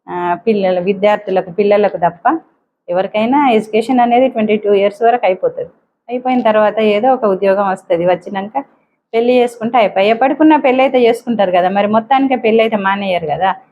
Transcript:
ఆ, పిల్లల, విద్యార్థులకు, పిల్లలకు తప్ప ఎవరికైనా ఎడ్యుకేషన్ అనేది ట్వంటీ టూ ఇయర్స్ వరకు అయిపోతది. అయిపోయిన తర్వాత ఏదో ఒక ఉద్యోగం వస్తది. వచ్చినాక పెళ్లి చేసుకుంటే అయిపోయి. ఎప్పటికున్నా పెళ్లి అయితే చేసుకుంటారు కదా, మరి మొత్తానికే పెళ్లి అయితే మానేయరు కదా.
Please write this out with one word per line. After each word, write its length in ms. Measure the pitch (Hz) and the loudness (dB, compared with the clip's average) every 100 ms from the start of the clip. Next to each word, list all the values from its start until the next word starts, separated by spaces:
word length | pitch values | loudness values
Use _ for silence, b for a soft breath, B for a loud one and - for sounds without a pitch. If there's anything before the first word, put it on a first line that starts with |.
| - | -14
ఆ, 240 | 180 175 | -8 -4
పిల్లల, 460 | 175 226 214 190 180 | -4 -2 -2 0 -2
విద్యార్థులకు, 720 | 180 196 202 208 208 190 180 | -2 0 0 0 -2 -4 -4
పిల్లలకు 460 | 170 202 202 202 185 | -2 2 2 2 0
తప్ప 420 | 170 165 240 320 - _ _ _ - | -4 -2 -2 -2 -6 _ _ _ -6
ఎవరికైనా 600 | 175 190 214 220 269 285 | -4 -2 -2 0 0 2
ఎడ్యుకేషన్ 500 | 220 214 220 233 254 | 0 0 -4 0 0
అనేది 280 | 240 240 262 | 2 2 2
ట్వంటీ 300 | 240 214 208 | 0 -2 -2
టూ 160 | 208 | 2
ఇయర్స్ 280 | 202 202 196 | 2 0 0
వరకు 240 | 233 240 202 | 0 2 0
అయిపోతది. 440 | 185 170 - 170 _ _ _ - | 0 -2 -4 -12 _ _ _ -10
అయిపోయిన 320 | 247 254 254 | -8 -2 0
తర్వాత 380 | 220 214 214 208 | 0 2 2 2
ఏదో 340 | 214 208 247 | 0 2 2
ఒక 120 | 254 220 | 0 0
ఉద్యోగం 440 | 190 196 190 202 | 0 0 0 0
వస్తది. 360 | 190 - 170 175 | -4 -4 -2 0
వచ్చినాక 600 | 180 196 196 202 269 277 _ _ _ _ | -2 -4 -10 -6 -8 -10 _ _ _ _
పెళ్లి 200 | 226 240 | -2 2
చేసుకుంటే 440 | 247 240 - 220 247 | 2 0 -2 -2 0
అయిపోయి. 300 | 202 190 202 | 0 2 0
ఎప్పటికున్నా 500 | 226 262 277 311 302 | 2 0 2 2 4
పెళ్లి 260 | 277 254 | 2 2
అయితే 240 | 269 262 233 | 2 2 2
చేసుకుంటారు 440 | 226 - 233 190 | 0 -4 -2 0
కదా, 180 | 180 180 | 2 2
మరి 180 | 196 208 | 0 0
మొత్తానికే 480 | 220 220 269 269 254 | 0 0 0 0 0
పెళ్లి 280 | 220 220 | 0 2
అయితే 140 | 226 220 | 0 0
మానేయరు 480 | 196 196 196 175 160 | -2 -4 -2 -4 -4
కదా. 300 | 151 185 180 _ | -2 -2 -4 _